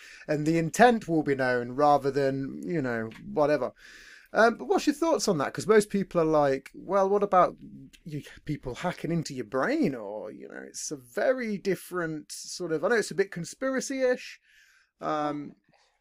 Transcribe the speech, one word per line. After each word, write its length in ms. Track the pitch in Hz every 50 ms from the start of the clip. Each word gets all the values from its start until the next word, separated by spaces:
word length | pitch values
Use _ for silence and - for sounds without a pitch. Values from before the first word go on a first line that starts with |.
| - - - - -
and 180 | - 151 147 151
the 120 | 156 165
intent 500 | 165 165 156 - - 233 247 233 214 -
will 160 | 165 165 156 143
be 120 | 147 139
known 360 | 131 131 127 123 123 120 123
rather 400 | 123 135 147 147 147 139 127 139
than, 500 | 131 143 139 135 139 135 139 131 131 - -
you 180 | 180 175 160
know, 280 | 131 123 117 113 113 113 110 - - - -
whatever. 380 | 151 147 143 151 131 123 107 - _ - - - - - - - - - - -
Um, 240 | - 220 233 220
but 80 | - 247
what's 180 | 269 392 339 -
your 60 | 302 294
thoughts 360 | - 330 330 302 208 - 214
on 80 | 185
that? 160 | 143 127 - -
'Cause 120 | - 117
most 240 | 175 220 220 214 -
people 300 | - 196 185 - - 175
are 60 | 160
like, 440 | 160 156 151 143 139 135 135 - - -
"Well, 340 | - - - 190 196 190
what 160 | 190 202 208 202
about 320 | 196 190 180 165 - 101 - - - - 135 135 - - - -
you, 180 | 165 151 139 - - - - -
people 320 | - 147 - - 131 117
hacking 360 | - - 180 160 - - 156 170
into 200 | 165 - - 139
your 120 | 127 113
brain?" 500 | 104 135 131 147 202 285 330 254 156 131
Or, 340 | 117 104 98 107 107 90 107
you 180 | - - - -
know, 120 | - 65 65
it's 240 | 69 - - - -
a 60 | 156
very 600 | 135 123 120 - 202 226 262 262 262 240 220 208
different 720 | 165 - 196 175 - - - 175 180 165 160 156 151 - - -
sort 400 | - - - - - 180 160 160
of, 100 | 151 160
I 60 | 208
know 60 | 240
it's 160 | 214 - -
a 40 | 165
bit 160 | 165 196 196
conspiracy-ish, 1080 | - 175 165 - - - 262 269 269 247 - - 269 262 254 247 247 - - - - - _ _ _ _ _ _ _ _ _ _ _ -
um, 540 | - 156 156 151 147 147 147 147 143 - - _ _ _ _ _ _ _ _ _